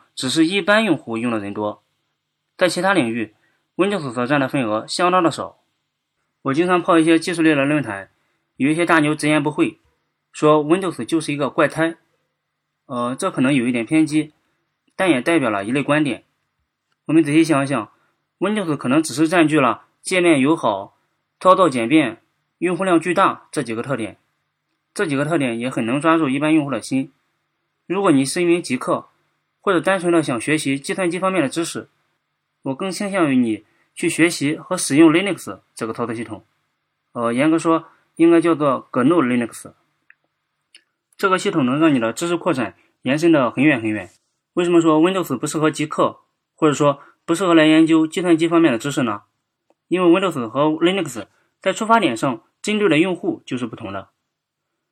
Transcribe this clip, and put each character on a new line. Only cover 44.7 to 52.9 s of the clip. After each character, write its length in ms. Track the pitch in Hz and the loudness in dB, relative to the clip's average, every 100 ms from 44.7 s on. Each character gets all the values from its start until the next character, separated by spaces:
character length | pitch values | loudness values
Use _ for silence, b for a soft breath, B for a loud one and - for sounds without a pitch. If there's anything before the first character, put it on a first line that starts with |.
| 175 | 4
说 220 | 160 156 | 4 4
Windows 340 | 175 190 151 127 | 4 0 -4 -6
不 100 | 147 | -4
适 100 | 156 | -2
合 140 | 156 | -2
极 160 | 151 151 | -2 -6
客， 320 | - 127 - _ _ _ - | -2 -2 -2 _ _ _ 0
或 120 | 156 | 0
者 60 | |
说 280 | 135 147 139 b b - | 2 0 0 b b -4
不 80 | |
适 140 | 165 190 | -2 4
合 60 | |
来 120 | 165 156 | 6 6
研 220 | 156 160 | 6 6
究 180 | 160 156 | 4 2
计 160 | 190 | -2
算 160 | 175 160 | 0 2
机 120 | 165 | 2
方 120 | 170 | 2
面 100 | 160 | 2
的 60 | 113 | 0
知 140 | 139 | -4
识 100 | 143 | -4
呢？ 200 | 120 104 _ _ _ _ _ _ - | -4 -6 _ _ _ _ _ _ -6
因 160 | 175 | 0
为 60 | 175 | 4
Windows 380 | 185 190 147 110 | 4 2 -4 -6
和 160 | 131 156 | 0 0
Linux 600 | 156 170 196 156 113 95 _ _ _ | 2 0 0 -6 -10 -16 _ _ _
在 100 | 190 | -6
出 140 | 185 220 | -4 0
发 140 | 226 | 2
点 160 | 160 113 | 2 -2
上 260 | 143 117 _ _ | -4 -4 _ _
针 160 | - 208 | -4 0
对 120 | |
的 100 | 202 | 2